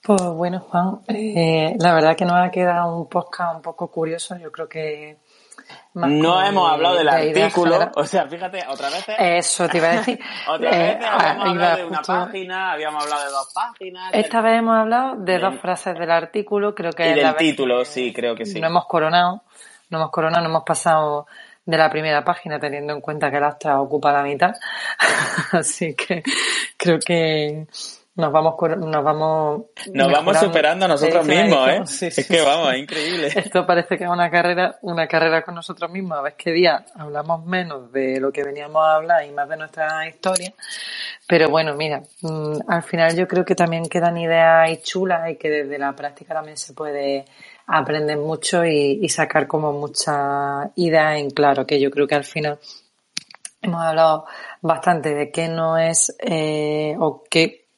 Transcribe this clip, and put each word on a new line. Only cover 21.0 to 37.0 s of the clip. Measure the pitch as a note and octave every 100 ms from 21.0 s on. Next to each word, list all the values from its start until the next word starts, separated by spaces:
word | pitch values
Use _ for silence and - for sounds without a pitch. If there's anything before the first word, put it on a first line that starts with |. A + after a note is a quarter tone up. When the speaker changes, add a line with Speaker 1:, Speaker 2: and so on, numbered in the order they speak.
| D3+ D3 D3 - - _ -
Speaker 1:
de | D#3+
la | D#3
primera | D3+ D#3 D3
página, | D3 F3 E3 D3+
teniendo | D3+ C#3+ D3
en | D3
cuenta | C#3+ D3+ D3
que | C#3
el |
Astra | D3 D3 D#3 C#3
ocupa | C#3 D3 D3
la | C#3+
mitad. | C#3+ C#3+ F3+ A3+ - - - -
<laughs> | - - - - -
Así | F3 D3 - E3+
que | C#3 - F3 C4 - - - - _
creo | F3 D#3+
que | - E3+ D#3+ D#3 D3 D3+ D#3 - - - _ -
nos | D#3
vamos | D3+ D#3+ D#3+
cor-, | E3 E3
nos | D#3+ D#3
vamos | C#3+ D3+ D#3 D#3 D3+ D3 - - -
Speaker 2:
Nos | C#3+ C3+
vamos | C#3+ D#3
Speaker 1:
mejorando. | D3+ F3
Speaker 2:
superando | E3 D3+ F3+
a | F#3
nosotros | C#3+ D#3 E3+ D#3
Speaker 1:
Eso |
es, | D#3+ G#3
Speaker 2:
mismos, | D3 C3
¿eh? | F3 F3+
Speaker 1:
sí, | - F3
Speaker 2:
Es | -
Speaker 1:
sí, | -
Speaker 2:
que | E3+
Speaker 1:
sí. |
Speaker 2:
vamos, | D3 D#3 D#3
es | C3
increíble. | C#3+ D#3 D3+ F3 C#3+
Speaker 1:
Esto | G3+ - F3+ F3+
parece | F3 E3+ F#3
que |
es | F3+
una | F3 F3
carrera, | E3+ F3 F3+ F#3 -
una | F#3+ E3+ D#3+
carrera | E3 D#3+ E3
con | D#3+
nosotros | E3+ E3 F3 E3+
mismos. | F#3 F#3 D3+
A |
ver | C#3+ -
qué | F3
día | E3 F3+ D3 -
hablamos | -